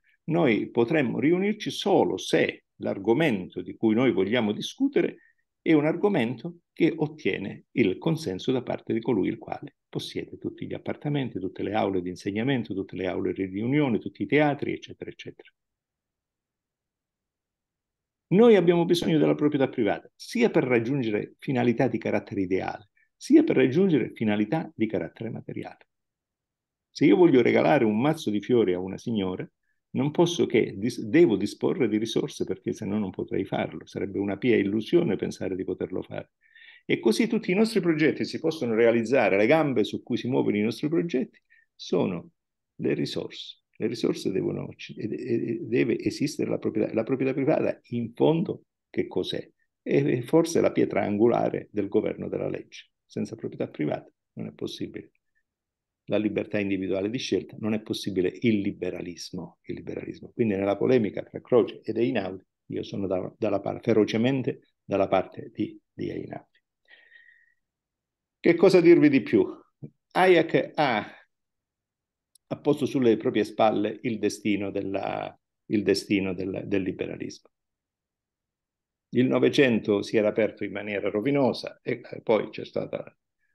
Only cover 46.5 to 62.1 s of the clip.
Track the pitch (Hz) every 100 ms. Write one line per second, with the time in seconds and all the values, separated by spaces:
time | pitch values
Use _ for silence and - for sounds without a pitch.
46.5 | 113 107 107 107 110 113 127 131 131 139
47.5 | - - - - 120 117 - 139 165 -
48.5 | 98 _ _ _ - - 95 85 - -
49.5 | _ _ _ - 139 147 131 120 165 165
50.5 | 104 101 - 95 95 104 104 117 107 113
51.5 | 95 - 104 98 107 90 95 92 95 98
52.5 | 92 - - - _ _ 117 107 113 -
53.5 | - 120 - 147 - - _ _ - 55
54.5 | - - - - - - _ _ _ _
55.5 | _ _ _ _ _ - 104 107 107 -
56.5 | 107 98 95 95 95 101 127 - 95 -
57.5 | - 110 110 - 107 104 92 90 - 120
58.5 | 104 98 87 90 87 87 85 - 90 82
59.5 | _ - - - - - 87 - - 113
60.5 | 95 98 101 117 131 104 - - - -
61.5 | 123 92 - - 110 127